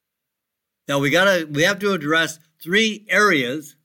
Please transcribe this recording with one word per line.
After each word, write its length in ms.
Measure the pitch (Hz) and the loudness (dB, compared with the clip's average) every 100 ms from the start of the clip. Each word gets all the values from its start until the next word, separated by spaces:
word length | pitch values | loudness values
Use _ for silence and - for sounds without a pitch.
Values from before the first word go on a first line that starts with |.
| _ _ _ _ _ _ _ _ - | _ _ _ _ _ _ _ _ -6
Now, 120 | 143 | -2
we 100 | 143 | 2
gotta, 380 | 165 196 180 156 | 2 2 2 -2
we 140 | 143 | 0
have 160 | 175 190 | 0 0
to 140 | 202 | -2
address 460 | 185 143 160 156 - _ _ | -4 0 0 -2 -6 _ _
three 440 | 160 202 220 196 - | -4 0 0 -4 -2
areas 680 | 185 208 156 120 151 147 - | 2 2 2 -2 -6 -12 -20